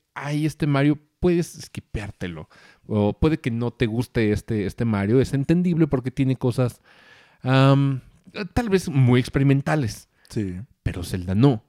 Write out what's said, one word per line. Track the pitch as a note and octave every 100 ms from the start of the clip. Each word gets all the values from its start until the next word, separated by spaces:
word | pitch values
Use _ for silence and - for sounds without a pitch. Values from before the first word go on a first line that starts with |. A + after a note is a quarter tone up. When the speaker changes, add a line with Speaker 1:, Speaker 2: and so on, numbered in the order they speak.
| _
Speaker 1:
"Ay, | - C#3+ D3
este | D#3 - D#3
Mario, | C#3 D3 D3 _ _
puedes | F3+ F3 E3 -
esquipeártelo". | - - - A2+ G2 - F2+ D#2+ - - - _ -
O | G#2+ G#2 G2
puede | D#3 D#3
que | B2+
no | A#2 A#2+
te | - A#2
guste | A2 B2 A#2+ G#2+
este, | G#2 - A2 F#2+
este | -
Mario. | A#2 G#2 G2+ C3
Es | A#2+
entendible | C#3 C#3 F3 F3+ D#3+ D#3
porque | C3 B2
tiene | - C3 B2+
cosas, | B2+ B2 B2+ - _ _ - - _ _
am, | B2+ C3 C3+ C#3 C#3 C3 - _ _ - G3+
tal | - A#3
vez | F#3+ F3+
muy | C#3 B2 B2
experimentales. | A#2+ C#3+ C#3 C#3 D3+ D#3 A2+ - - _ _
Speaker 2:
Sí. | A#2 G2 F2+ B2 _
Speaker 1:
Pero | - F2+
Zelda | - F#2+ F2+
no. | F#2+ C#3 A2